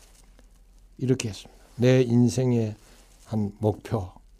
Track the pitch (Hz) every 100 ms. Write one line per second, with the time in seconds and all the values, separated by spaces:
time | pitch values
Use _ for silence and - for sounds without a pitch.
0 | - - _ - _ _ _ _ _ -
1 | 127 131 113 95 - - - - 123 127
2 | 120 120 120 135 127 120 110 104 - -
3 | _ _ - 110 101 - 107 - - 117
4 | 92 - _